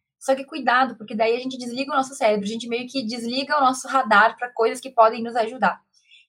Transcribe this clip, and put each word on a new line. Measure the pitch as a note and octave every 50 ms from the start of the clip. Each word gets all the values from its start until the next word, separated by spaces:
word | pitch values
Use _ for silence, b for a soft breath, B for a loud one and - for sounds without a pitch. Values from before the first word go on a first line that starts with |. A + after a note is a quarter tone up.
| b _ _
Só | _ - C4 C4+
que | C4+ C4+
cuidado, | - D#4+ D4+ A#3+ A#3+ A#3+ B3+ C4+ A#3 A3
porque | - G#3+ A3 A#3
daí | G#3+ A3+ A3+ A#3+
a | B3+
gente | B3+ C4 B3+
desliga | A#3+ B3 A#3+ A#3 B3+ C#4 C#4+
o | D4+
nosso | C4+ C4 C4 C#4
cérebro, | - C4 G#3+ G#3+ G#3 G3
a | G#3
gente | A3+ A#3 A#3+
meio | A#3 A#3 A#3+ B3
que | B3 - C4+ A3+
desliga | G#3+ B3 A#3+ A3+ A#3 B3 C4+ C#4 C#4+ D4+
o | D4
nosso | C4+ B3+ C4 - -
radar | - B3+ C4 B3+ G#3+ G#3+ G3+ A3 A3+ -
pra | - B3 B3
coisas | - - A3+ A#3+ B3+ B3+
que | - C4
podem | - A#3+ A3 A3+ A#3+ A#3
nos | A3+ A#3 A#3
ajudar. | A#3+ A3 A3+ B3+ A#3+ G3 F3 - - _ _ b b b b b b b